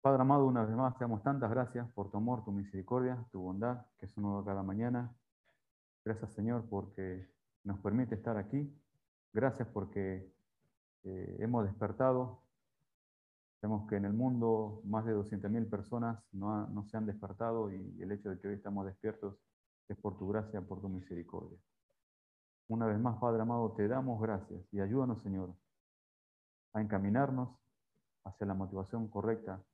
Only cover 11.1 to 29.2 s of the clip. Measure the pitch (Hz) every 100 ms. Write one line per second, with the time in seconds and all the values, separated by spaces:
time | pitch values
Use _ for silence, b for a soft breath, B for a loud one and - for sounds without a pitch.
11.1 | 92 95 92 110 120 101 104 104 101 131
12.1 | 127 123 - _ _ _ _ _ _ _
13.1 | _ _ _ _ _ 104 107 107 101 101
14.1 | 110 127 123 117 110 107 107 101 110 113
15.1 | 107 104 104 101 117 107 104 98 120 117
16.1 | 113 _ 98 101 107 101 104 101 110 107
17.1 | 104 98 95 117 113 104 95 92 92 92
18.1 | 101 131 127 101 101 101 101 95 92 110
19.1 | 107 101 98 _ _ _ _ - 101 104
20.1 | 92 95 107 107 104 92 95 98 92 90
21.1 | 87 85 92 85 90 _ _ _ _ _
22.1 | _ _ _ _ _ - 113 113 104 123
23.1 | 110 120 113 113 120 113 101 104 131 131
24.1 | 113 110 98 - 90 90 101 98 127 127
25.1 | 104 101 95 90 90 _ _ _ _ _
26.1 | _ _ _ _ _ _ 107 107 98 101
27.1 | 117 139 131 123 - _ _ _ _ _
28.1 | _ 95 - 101 95 95 95 92 117 110
29.1 | 104